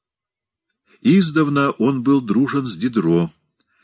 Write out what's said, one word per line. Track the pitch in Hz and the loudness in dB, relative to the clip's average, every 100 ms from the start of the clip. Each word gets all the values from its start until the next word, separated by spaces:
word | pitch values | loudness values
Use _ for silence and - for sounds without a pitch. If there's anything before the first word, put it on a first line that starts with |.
| _ _ _ _ _ _ _ _ _ _ | _ _ _ _ _ _ _ _ _ _
Издавна | - 185 170 151 147 143 139 | 2 4 2 0 0 0 -2
он | - 117 135 | -2 -2 0
был | 120 139 | 0 0
дружен | 120 104 135 143 131 | 0 -2 0 -2 -6
с | 85 | -6
Дидро | 120 113 82 85 85 - _ _ _ _ | -4 -2 0 0 -2 -8 _ _ _ _